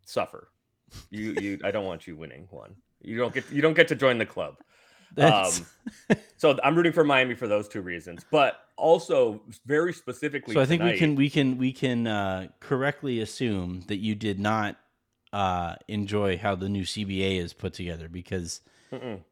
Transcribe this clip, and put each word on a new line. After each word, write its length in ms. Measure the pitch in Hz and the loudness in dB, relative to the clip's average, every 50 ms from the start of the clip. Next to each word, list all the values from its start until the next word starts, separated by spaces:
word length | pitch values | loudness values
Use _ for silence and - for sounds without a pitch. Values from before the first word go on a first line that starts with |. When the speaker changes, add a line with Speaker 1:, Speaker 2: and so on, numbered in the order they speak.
| _ | _
Speaker 1:
Suffer. 440 | - - 117 90 - - - - _ _ _ _ _ _ _ _ _ - - - _ | -8 -6 -4 -4 -4 -8 -16 -20 _ _ _ _ _ _ _ _ _ -20 -20 -18 _
You, 240 | 101 107 107 110 - - | -12 -8 -8 -6 -6 -6
you, 200 | 101 101 98 - - | -6 -6 -6 -4 -4
I 80 | 101 | -4
don't 140 | 101 107 98 | -4 -4 -4
want 200 | 95 85 82 - | -6 -8 -10 -12
you 100 | 90 80 | -16 -16
winning 320 | 78 80 71 62 71 92 101 | -16 -16 -16 -18 -20 -20 -18
one. 240 | - 64 52 - 101 - _ _ _ _ | -18 -18 -18 -20 -20 -20 _ _ _ _
You 160 | - 95 113 | -12 -8 -4
don't 160 | 117 123 113 - | -2 -2 -2 -2
get, 160 | 131 - - | -4 -6 -4
you 100 | 143 143 | 0 2
don't 120 | 147 160 156 | 2 4 6
get 140 | 170 160 - | 6 4 4
to 60 | 156 | 4
join 220 | 127 135 131 120 | 2 4 4 4
the 80 | 113 107 | 2 -2
club. 320 | - - 92 80 73 - - _ _ _ _ _ _ _ _ _ _ - | -4 -4 -8 -8 -8 -10 -16 _ _ _ _ _ _ _ _ _ _ 0
Speaker 2:
That's 440 | 151 139 120 107 101 95 90 85 87 | 4 4 6 6 4 2 0 -2 -4
Speaker 1:
Um, 580 | 85 - _ _ - 233 - - _ - 220 - - - _ | -6 -12 _ _ -16 -16 -16 -6 _ 0 0 0 -2 -8 _
so 220 | - - 151 135 123 123 | 2 4 4 6 6 4
I'm 120 | 143 160 | 4 6
rooting 160 | 170 175 165 | 4 4 4
for 120 | 156 170 151 | 4 4 4
Miami 320 | 147 139 131 127 123 117 | 6 4 4 4 2 0
for 120 | - 127 | -4 -2
those 200 | 104 107 107 104 | 0 0 -2 -2
two 140 | - - 107 | -4 -8 -8
reasons, 440 | 90 90 87 85 - 87 85 87 - _ | -8 -8 -8 -10 -10 -14 -16 -18 -4 _
but 280 | - 151 139 - - - _ _ _ | 4 4 4 4 2 -2 _ _ _
also 640 | - - 160 170 175 - - 160 135 123 113 104 107 - 120 113 - - | 0 4 4 4 4 4 2 2 2 2 2 0 -4 -12 -20 -20 -14 -6
very 280 | 120 147 151 170 175 160 | -2 0 0 0 0 -2
specifically 600 | - - 127 120 - 151 147 139 139 - 123 110 | -6 -10 -12 -8 -6 -6 -6 -6 -6 -6 0 2
Speaker 2:
So 80 | 143 | 2
I 40 | 131 | 4
think 160 | 131 170 165 | 4 4 2
we 80 | - - | 2 2
Speaker 1:
tonight 100 | 208 180 | 2 2
Speaker 2:
can, 160 | 165 151 147 | 2 2 4
we 140 | 139 143 143 | 2 2 2
can, 280 | - 156 139 131 127 | 2 2 2 2 0
we 140 | 127 127 131 | 0 -2 -4
can, 360 | 131 - 139 127 123 117 117 | -2 -2 -2 -2 0 -2 -2
uh, 400 | 113 107 101 98 95 92 92 92 - _ _ | -2 -2 -2 -2 -2 -4 -6 -8 -10 _ _
correctly 640 | - - 143 127 135 143 143 - 147 135 123 113 | -6 -4 -2 -2 -2 -2 -4 -4 -4 -4 -4 -4
assume 600 | 110 - - - 131 117 104 95 90 87 90 92 90 | -4 -6 -4 -2 -2 0 0 -2 -2 -4 -6 -8 -8
that 100 | - 104 | -8 -6
you 180 | 95 107 107 107 | -4 -4 -4 -4
did 240 | 104 110 104 98 98 | -2 -4 -4 -2 -2
not, 380 | 101 104 110 110 104 101 - - _ _ _ _ _ _ _ _ _ _ | 0 0 0 0 -2 -4 -6 -10 _ _ _ _ _ _ _ _ _ _
uh, 440 | - 101 98 92 90 87 87 85 - - - | -4 -2 0 0 0 -2 -4 -6 -8 -10 -10
enjoy 500 | - 107 104 104 98 104 104 101 98 90 | -8 -6 -6 -4 -2 -2 0 0 0 0
how 180 | 85 104 101 98 | 0 0 -2 -2
the 140 | 90 95 98 | -2 -2 -2
new 140 | 101 98 90 | -2 -2 -4
C 180 | - - 107 104 | -4 -6 -6 -6
B 180 | 98 95 95 95 | -4 -2 0 0
A 140 | 95 95 | 0 0
is 160 | 90 87 85 - | -2 -4 -6 -8
put 200 | - - 92 - | -8 -8 -8 -8
together, 340 | - 90 87 82 82 80 82 | -8 -8 -10 -10 -10 -12 -12
because 520 | 85 90 87 - 98 92 87 90 - - _ _ _ _ _ _ | -12 -12 -10 -8 -6 -6 -6 -8 -10 -14 _ _ _ _ _ _
Speaker 1:
Mm-mm. 300 | 135 123 131 123 104 90 - _ | -14 -12 -10 -10 -12 -12 -16 _